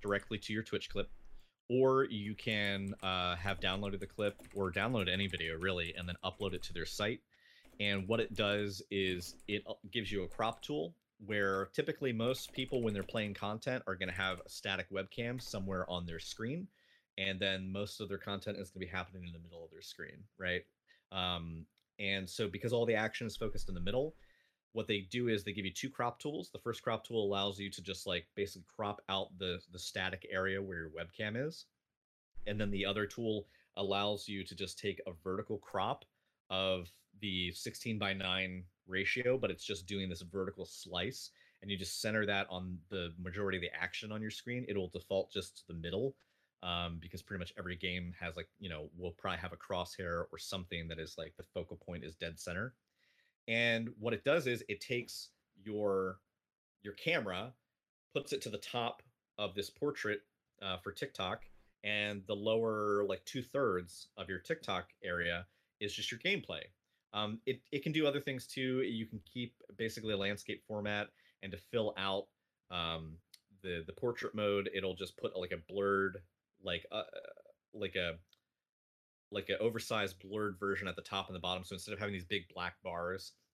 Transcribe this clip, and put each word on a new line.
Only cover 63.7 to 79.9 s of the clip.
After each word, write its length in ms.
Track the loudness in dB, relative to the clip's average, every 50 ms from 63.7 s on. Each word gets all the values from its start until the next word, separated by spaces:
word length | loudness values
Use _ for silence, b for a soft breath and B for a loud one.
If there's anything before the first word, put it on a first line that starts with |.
| 4 2 0 -4 -10 -16 -16 -14 _
of 120 | -8 -6 -6
your 100 | -6 -4
TikTok 500 | -4 -4 -4 -2 -2 -2 -2 -2 -2 -6 _ _ -4
area 420 | -2 0 2 2 2 0 0 -2 -8 _ _ _ _ _ -6
is 140 | -4 -4 -2
just 180 | -2 -2 -2
your 80 | -2 0
gameplay. 400 | 0 0 0 0 0 -4 -6 -6 -8 -10 _ _ _ _ _ _ _ _ -2
Um, 260 | 0 0 0 -2 -2 0
it, 160 | -2 -2 -2 -2 _
it 120 | -2 -2 0
can 80 | 2
do 160 | 2 4 4
other 120 | 4 4 2
things 280 | 0 -2 -2 -4 -4
too. 340 | -6 -4 -2 0 2 2 2
You 240 | 2 2 0 -2 -4
can 160 | -6 -8 -10 -10 -8
keep 220 | -6 -6 -6 -6 -8 -12 -20 -12 -6
basically 360 | -4 -4 -2 -2 -4 -2 0 0
a 40 |
landscape 460 | 2 2 0 0 -2 -4 -6 -8 -8 -6
format, 420 | -6 -4 -2 0 0 0 0 0 -2 b b b b b b -10
and 80 | -8
to 60 | -8
fill 360 | -8 -4 0 2 2 2 2 0
out, 280 | 0 2 2 2 0 0 -4 _ _ _ _ _ _ _ -6
um, 460 | -2 0 0 0 0 -2 -4 -8 -10 -14 -18 _ -20 -20 _ _ -18 -10
the, 220 | -6 -4 -4 -4 -4
the 80 | -8 -6
portrait 400 | -2 0 0 0 0 -2 -2 0
mode, 380 | 4 6 6 6 6 4 2 0
it'll 220 | 0 0 0 0
just 220 | -2 -4 -8 -4
put, 200 | -4 -4 -2 -2
like, 140 | -2 -2 -2
a 200 | -2 -6 -6 -2
blurred, 460 | 0 4 6 6 6 6 6 4 2 -2 -10 -16 _ _ _ _ _ _ -4
like, 220 | -2 -2 -2 -2 -4
uh, 120 | -4 -4 -4 -4 -8 -12 -12 -12 -16 -18 -20 -20 -20 _ _ _ -6
like 200 | -4 -4 -2 0
a, 200 | 0 0 0 -2 -4 -10 _ _ _ _ _ _ _ _ _ _ _ _ _ _ _ _ _ _ _ _ -6
like, 180 | -4 -2 0 2
an 80 | 2 4
oversized 600 | 4 4 4 2 0 0